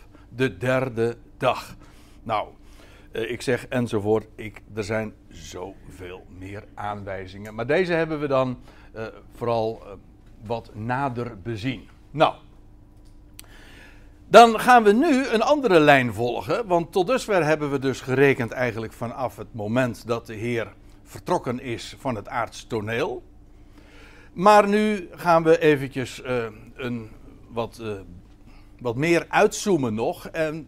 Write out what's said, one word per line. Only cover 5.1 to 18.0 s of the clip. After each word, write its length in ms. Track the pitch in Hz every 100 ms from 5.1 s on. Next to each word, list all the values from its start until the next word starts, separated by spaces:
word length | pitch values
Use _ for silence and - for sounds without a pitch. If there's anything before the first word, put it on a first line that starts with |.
| - -
zoveel 1000 | 85 78 90 95 - 90 92 90 90 - 87
meer 260 | 95 101 -
aanwijzingen. 800 | - 104 104 98 95 92 98 107
Maar 120 | 110 120
deze 260 | 160 175
hebben 280 | 165 160 151
we 60 | 147
dan, 320 | 135 127 123 - - -
eh, 140 | - 110 - -
vooral, 480 | - 117 117 110 107
eh, 80 | 101 95 - - - -
wat 300 | 110 117 -
nader 680 | - 113 127 139 123 117 104
bezien. 480 | 113 110 127 104 - - -
Nou, 240 | 143 135 - - - - - - - - - - - - - - - - - - - -
dan 320 | 202 233 214
gaan 220 | 240 247
we 100 | 208
nu 340 | 220 339 262 269
een 160 | 220
andere 380 | 254 302 247 170
lijn 340 | 147 139 120
volgen, 520 | 101 120 110 101 196 214
want 260 | 170 156
tot 140 | 196 180
dusver 380 | 262 - 190
hebben 260 | 151 156 147
we 80 | 139
dus 220 | 131 120